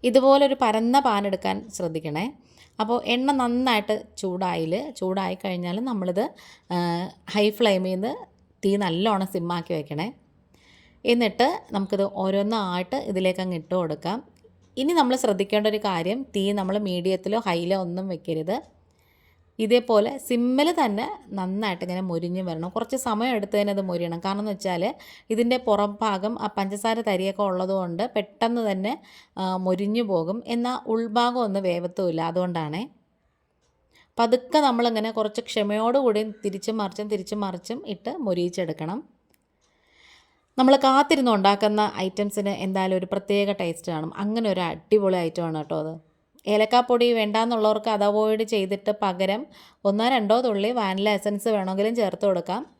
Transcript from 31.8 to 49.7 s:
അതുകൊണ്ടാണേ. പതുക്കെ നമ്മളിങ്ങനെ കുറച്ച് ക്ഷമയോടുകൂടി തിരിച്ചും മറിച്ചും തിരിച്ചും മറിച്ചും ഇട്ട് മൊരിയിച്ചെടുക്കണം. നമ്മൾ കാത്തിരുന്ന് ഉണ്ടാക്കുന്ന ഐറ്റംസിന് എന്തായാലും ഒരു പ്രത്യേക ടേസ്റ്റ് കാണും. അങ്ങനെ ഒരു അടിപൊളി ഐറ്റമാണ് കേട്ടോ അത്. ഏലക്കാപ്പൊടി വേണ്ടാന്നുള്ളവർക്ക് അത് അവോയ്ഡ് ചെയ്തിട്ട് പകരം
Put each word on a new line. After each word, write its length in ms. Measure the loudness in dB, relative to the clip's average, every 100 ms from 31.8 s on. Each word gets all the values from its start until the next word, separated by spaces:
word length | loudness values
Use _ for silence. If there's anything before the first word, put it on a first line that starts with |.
| -4 -2 -2 0
അതുകൊണ്ടാണേ. 640 | -2 -2 -2 -2 -4 -6 -8 _ _ _ _ _ _ _ _ _ _ _ _ -2
പതുക്കെ 420 | 2 2 2 4 4
നമ്മളിങ്ങനെ 420 | 4 2 2 -2
കുറച്ച് 300 | -2 -2 -4
ക്ഷമയോടുകൂടി 840 | -4 -2 0 2 2 4 4 2 -2 -4 -8
തിരിച്ചും 320 | -6 -6 -2
മറിച്ചും 300 | -4 -4 -4
തിരിച്ചും 320 | -4 -4 -4 -4
മറിച്ചും 360 | -6 -10 -12 -10
ഇട്ട് 260 | -10 -8 -6
മൊരിയിച്ചെടുക്കണം. 840 | -2 -2 -2 -2 -4 -4 -6 -8 -10 _ _ _ _ _ _ _ _ _ _ -20 _ _ _ 2
നമ്മൾ 160 | 6 6
കാത്തിരുന്ന് 480 | 6 4 4 4 4
ഉണ്ടാക്കുന്ന 500 | 4 4 4 2 2 0 0
ഐറ്റംസിന് 540 | -6 -2 -4 -2 -4
എന്തായാലും 480 | -2 -2 -2 0 0
ഒരു 80 | -2
പ്രത്യേക 400 | -6 0 0 2 0
ടേസ്റ്റ് 300 | -4 -4 -6
കാണും. 200 | -6 -6 -6
അങ്ങനെ 260 | -4 0 0
ഒരു 80 | 0 -2
അടിപൊളി 480 | -6 2 4 4 2 0
ഐറ്റമാണ് 320 | -2 -4 -4
കേട്ടോ 220 | -4 -4
അത്. 120 | -4 -10 _ _ _ _ 0
ഏലക്കാപ്പൊടി 540 | 2 4 4 4 4 4 4
വേണ്ടാന്നുള്ളവർക്ക് 680 | 2 2 2 2 2 2 0 2
അത് 80 | 2
അവോയ്ഡ് 360 | 2 2 0 0
ചെയ്തിട്ട് 380 | 0 0 -2 -2 -2
പകരം 400 | -2 0 -2 -2 -6 -16 -20